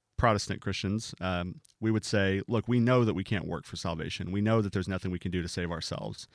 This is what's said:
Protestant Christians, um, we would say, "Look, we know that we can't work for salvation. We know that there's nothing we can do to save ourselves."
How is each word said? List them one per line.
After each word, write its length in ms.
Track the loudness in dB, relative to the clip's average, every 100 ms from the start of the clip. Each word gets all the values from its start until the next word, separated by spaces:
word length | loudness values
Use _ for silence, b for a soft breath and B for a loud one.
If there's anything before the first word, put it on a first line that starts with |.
| _ 0
Protestant 460 | 2 2 0 -6
Christians, 520 | -4 -4 -2 -2 -4 -6
um, 340 | -2 -2 -4 -10 -18 _
we 100 | 0
would 140 | 0 2
say, 360 | 2 2 2 0
"Look, 200 | -2 2
we 120 | 4
know 240 | 6 6
that 100 | 4 2
we 80 |
can't 220 | -2 -4 -2
work 200 | -8 -8
for 100 | -6
salvation. 560 | -4 -4 -6 -6 -2
We 100 | 0
know 200 | 4 4
that 100 | 4
there's 160 | -2 -2
nothing 240 | -4 -4
we 80 | -4
can 120 | -2
do 100 | -2
to 80 | -2
save 200 | -4 -4
ourselves." 560 | -4 -6 -6 -6 -10 -14